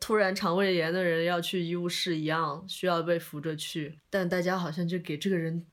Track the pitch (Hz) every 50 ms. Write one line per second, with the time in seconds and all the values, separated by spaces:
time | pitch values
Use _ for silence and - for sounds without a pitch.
0 | - - 220 214 196 190 196 202 208 170 170 196 196 190 180 170 156 160 175 185
1 | 180 170 165 165 170 175 175 175 175 - 202 180 170 165 175 175 175 175 - -
2 | - 185 165 156 151 156 160 165 165 147 143 165 190 185 - - 185 185 170 165
3 | 160 170 170 165 160 - 156 147 151 160 156 151 - - - 165 147 139 - -
4 | _ _ - 196 185 175 185 180 170 180 185 190 175 156 151 185 175 165 185 180
5 | - - 151 147 - 196 190 170 165 165 165 170 - -